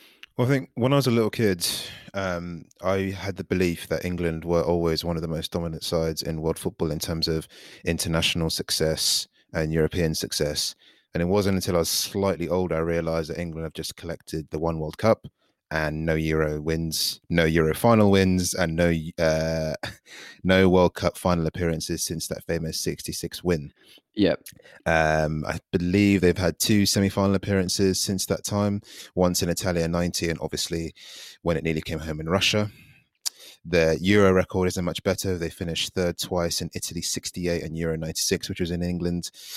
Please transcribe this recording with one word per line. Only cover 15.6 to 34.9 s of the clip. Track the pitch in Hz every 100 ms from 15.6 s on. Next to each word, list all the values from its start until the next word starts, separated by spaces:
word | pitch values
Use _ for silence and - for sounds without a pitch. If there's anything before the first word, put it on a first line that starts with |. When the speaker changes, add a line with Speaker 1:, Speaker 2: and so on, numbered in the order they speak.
| _
Speaker 1:
and | 78 78 78 80
no |
Euro | 80 78 78 78 76
wins, | 76 80 82 - - - _
no | 87
Euro | 82 82 80
final | 78 117 113 104
wins, | 98 95 92 90
and | - 87 80
no, | 87 82 78 -
uh, | 80 78 80 80 78 -
<laughs> | - - - - - -
no | 90 95 95
World | 90 90
Cup | - 87 -
final | 92 87 80
appearances | - 87 82 - 85
since | - 82 -
that | 78
famous | - 85 80 78
sixty-six | - 78 - 92 82 -
win. | 90 82 71 - _ - _
Speaker 2:
Yeah. | - 95 78 - - - - -
Speaker 1:
Um, | 82 78 78 78 78
I | 76 82 -
believe | 92 87 98 101 98
they've | 87 87
had | 92 82
two | - 107 98
semi-final | - 98 - 98
appearances | 98 - 98 92 - 98 92
since | - 95 -
that | 95
time, | - 104 104 101 - - - -
once | 90 90
in | 87
Italia | 85 95 87 82
ninety, | 85 87 - 85
and | 82
obviously | 78 - - 82 82 - - - - -
when | 85 80
it |
nearly | 80 80
came | - 80
home | 80 78
in | 80
Russia. | 95 - 107 104 - - _ _ _ - - - -
The | 85 85 80 80
Euro | 90 104 98
record | 92 90 95 92
isn't | 92
much | 87